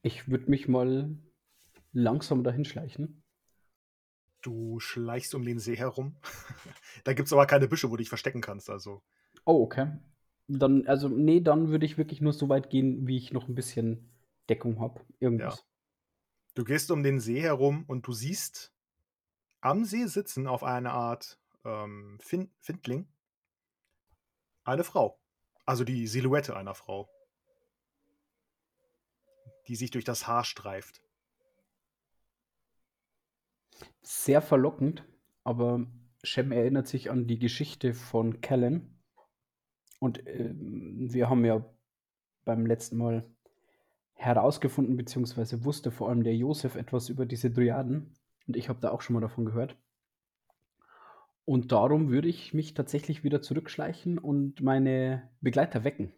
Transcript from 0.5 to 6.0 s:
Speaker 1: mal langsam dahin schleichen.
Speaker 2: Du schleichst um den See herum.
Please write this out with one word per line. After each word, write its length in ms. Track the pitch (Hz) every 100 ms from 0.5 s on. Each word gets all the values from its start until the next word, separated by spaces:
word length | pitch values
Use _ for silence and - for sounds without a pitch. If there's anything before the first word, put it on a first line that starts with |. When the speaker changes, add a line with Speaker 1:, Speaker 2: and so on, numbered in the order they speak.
| 139 139
Speaker 1:
mal 500 | 127 127 131 147 156 - _ _ _ _ _ _
langsam 520 | 123 113 139 - 135
dahin 220 | 123 120 147
schleichen. 580 | - 156 - 156 - _ _ _ _ _ _ _ _ _ _ _ _
Speaker 2:
Du 380 | 123 113 113 113
schleichst 560 | - 123 117 120 - 139
um 80 |
den 160 | 120 117
See 160 | 110 117
herum. 420 | 131 131